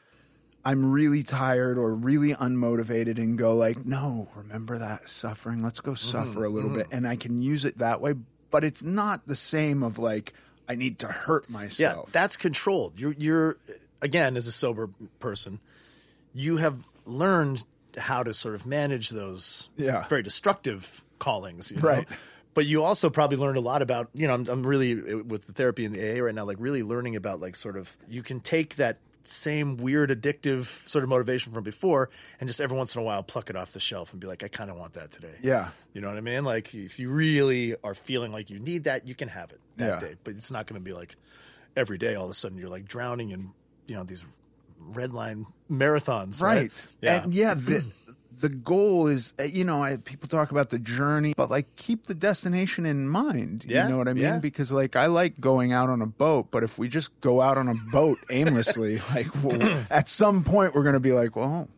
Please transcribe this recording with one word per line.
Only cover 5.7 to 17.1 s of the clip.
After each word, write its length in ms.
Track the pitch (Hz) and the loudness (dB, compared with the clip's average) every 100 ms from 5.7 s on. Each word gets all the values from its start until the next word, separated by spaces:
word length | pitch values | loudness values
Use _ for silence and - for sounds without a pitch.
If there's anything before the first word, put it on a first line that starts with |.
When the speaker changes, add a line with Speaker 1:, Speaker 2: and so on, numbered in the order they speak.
| - | -6
Speaker 1:
go 120 | - | -6
Speaker 2:
Mm-hmm. 180 | 127 113 | -6 -4
Speaker 1:
suffer 340 | 123 113 107 | -4 -4 -4
a 40 | 110 | -2
little 220 | 107 107 | -2 -2
Speaker 2:
Mm-hmm. 80 | 110 | -2
Speaker 1:
bit." 80 | 107 | -4
And 160 | 127 120 | -2 -2
I 100 | 120 | -4
can 240 | 120 120 | -2 -2
use 220 | 127 147 | 0 0
it 140 | 139 - | -2 -2
that 220 | 117 113 | 0 0
way, 140 | 143 143 117 _ _ | 0 -4 -6 _ _
but 140 | 151 | 2
it's 180 | 151 143 | 2 -2
not 440 | 151 196 208 180 - | -4 -2 0 -2 -4
the 100 | 139 | -6
same 460 | - 156 151 143 | -2 0 2 2
of, 160 | 120 107 | 0 0
like, 340 | 117 107 110 - _ _ - | -2 -2 -6 -14 _ _ -10
I 60 | 120 | -4
need 240 | 131 - | -4 -4
to 60 | 113 | -8
hurt 420 | - - 160 - | -6 0 0 0
myself. 560 | 113 104 - 151 - - | -10 -6 0 0 0 -2
Speaker 2:
Yeah, 40 | |
that's 240 | 170 190 - | 0 0 0
controlled. 600 | 180 147 - 190 139 82 | -2 -2 0 0 0 -4
You're, 140 | 139 147 | -6 -2
you're, 380 | 151 160 160 - - 98 _ - | 2 4 2 0 -10 -20 _ -6
again, 360 | 147 160 139 123 | 0 2 2 0
as 80 | 117 | -2
a 60 | |
sober 360 | 110 131 110 110 - 104 _ | -2 -2 -2 -6 -10 -20 _
person, 400 | 127 - - 98 - - - _ _ _ _ | -8 -6 -8 -12 -16 -20 -20 _ _ _ _
you 240 | 127 143 160 | -8 -2 2
have 200 | 160 131 - _ | 2 0 -8 _
learned 580 | - | -10